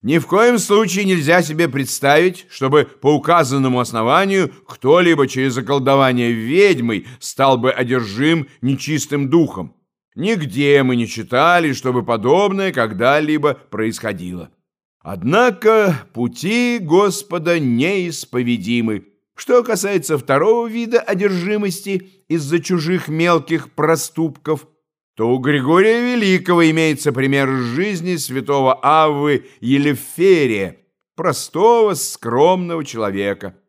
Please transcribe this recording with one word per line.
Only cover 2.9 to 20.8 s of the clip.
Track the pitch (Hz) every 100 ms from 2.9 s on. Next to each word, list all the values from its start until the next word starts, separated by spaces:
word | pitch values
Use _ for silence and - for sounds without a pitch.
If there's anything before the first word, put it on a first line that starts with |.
| - 139
указанному | 151 147 170 139 139 131 123
основанию | 120 113 113 156 196 196 165 - _
кто-либо | - 127 170 175 156 135
через | 131 135 123
околдование | 113 139 131 139 131 123 120
ведьмой | 113 113 170 202 143 117 101 - -
стал | - - 135 127
бы | 123
одержим | 127 123 127 107 101 147 165 135 _
нечистым | 127 135 - 151 - 147 135
духом. | 165 151 - 78 _ _ _ _
Нигде | - 185 220 147 110 143 143
мы | 131 123
не | 110
читали, | 110 101 127 160 175 160
чтобы | 131 131 123
подобное | 101 117 117 170 202 196 190
когда-либо | 127 113 98 120 147 151 151 147
происходило. | 131 _ 90 110 107 110 92 92 90 76 _ _ _ _ _
Однако | 78 92 107 190 247 196 214 220 202 139 -
пути | 113 120 - 160 240 240 240
Господа | 165 175 202 185 - 170 165 170
неисповедимы. | 135 117 160 196 180 147 - 123 120 120 92 120 113 104 _ _ _
Что | - - 247
касается | 240 214 196 196 - 147
второго | - 139 190 233 233
вида | 226